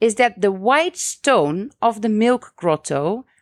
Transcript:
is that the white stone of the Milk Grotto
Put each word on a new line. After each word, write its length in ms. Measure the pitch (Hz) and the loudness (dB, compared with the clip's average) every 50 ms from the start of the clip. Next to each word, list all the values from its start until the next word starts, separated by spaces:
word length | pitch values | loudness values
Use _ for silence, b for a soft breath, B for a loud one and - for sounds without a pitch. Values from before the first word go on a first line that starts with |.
is 140 | 220 233 214 | 0 0 2
that 260 | 254 247 233 - 185 | 2 0 0 0 0
the 100 | 202 196 | -2 -2
white 460 | 196 185 196 240 269 302 339 359 349 | 0 0 0 2 2 2 0 -2 -4
stone 760 | - - - - - - 277 262 196 147 147 156 185 208 294 _ - | -8 -10 -10 -8 -4 0 2 2 2 2 0 -2 -4 -6 -8 _ -2
of 200 | - 233 214 214 | -2 -2 -2 -2
the 80 | 214 226 | -2 -2
Milk 440 | 214 214 226 240 254 247 - - _ | 0 2 2 2 2 0 -4 -12 _
Grotto 680 | - 175 170 156 151 - - 147 139 143 175 214 254 262 _ _ _ | -4 -2 -2 -2 -2 -2 -4 -4 -2 -2 -2 -4 -6 -10 _ _ _